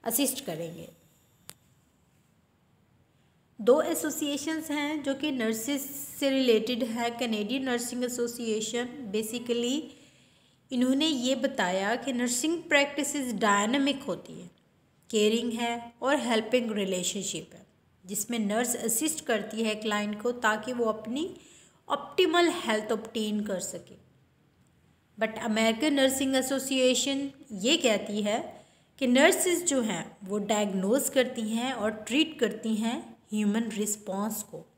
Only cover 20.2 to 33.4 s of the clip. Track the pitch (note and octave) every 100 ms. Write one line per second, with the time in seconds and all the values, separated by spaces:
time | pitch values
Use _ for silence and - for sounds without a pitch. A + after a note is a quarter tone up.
20.2 | B3 B3 A3 G#3+ B3 A#3+ A3+ G#3+ A3+ B3+
21.2 | F#4 - - - - _ - C4+ - -
22.2 | F#4 F4 E4+ - A3+ G#3+ G#3+ A3 - A3+
23.2 | G#3+ G#3 G3+ F#3 - F3 - - _ _
24.2 | _ _ _ _ _ _ _ _ _ -
25.2 | A3 A3 A#3 G#3+ A3+ A3+ D#4 C#4 C4 C4
26.2 | C4+ C4 C4 C4+ - C4 B3+ A#3+ C#4 C4+
27.2 | C#4 - - G3+ A3 E4 B3+ G3+ G3+ G#3
28.2 | G#3 A#3 - - - _ _ - C4 B3
29.2 | D#4+ F4+ F4+ E4+ - C#4 A3 F3 - -
30.2 | F#3+ G#3 G3+ G#3+ G3+ F#3+ F#3+ C4 C4+ C4+
31.2 | B3 A#3 G#3+ A3+ B3 B3 G#3 A3 - C4
32.2 | D#4+ - G#3+ - A3 G#3+ A3+ C4+ - -
33.2 | _ G#3+